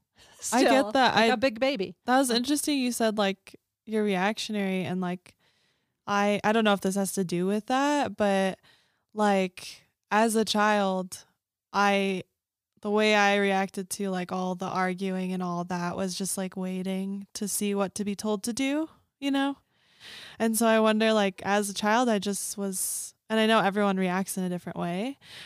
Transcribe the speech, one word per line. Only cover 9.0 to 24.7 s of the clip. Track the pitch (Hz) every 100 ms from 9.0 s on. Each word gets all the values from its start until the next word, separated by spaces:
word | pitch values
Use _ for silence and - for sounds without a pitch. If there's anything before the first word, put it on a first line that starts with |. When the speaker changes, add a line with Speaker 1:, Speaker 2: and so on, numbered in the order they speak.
| _
Speaker 2:
like, | 208 208 196 185 - - - _ _ _
as | 208 226 214
a |
child, | 214 208 208 208 196 190 185 - - _ _ _ _
I, | 196 202 196 196 185 - _ _ _ _ _
the | 208
way | 208 214
I | 214 202 202
reacted | 202 190 190 - 185
to, | - 202
like, | 185 180
all | 185 185
the | 180 185
arguing | 185 185 185 196 185 185
and | 185
all | 180 175
that | 175 180 175 175
was | 190
just, | 180 190 -
like, | 185 190
waiting | 185 185 185 190 190 202 196
to | - 202
see | - 208
what | 202 190 -
to |
be | 202
told | 196 220 214
to | 233
do, | 226 269 294 320 - _ _
you | 277
know? | 277 277 277 _ _ _ _ - - - -
And | 226 220
so | 226
I | 220
wonder, | 220 214 220
like, | 220 196 -
as | 185 202 208
a |
child, | 196 208 226 254
I | 214
just | 190 196 - -
was, | 202 190 - - - - _
and | 220
I | 220
know | 220
everyone | 190 196 202 190
reacts | 185 180 190 -
in |
a | 180
different | 175 -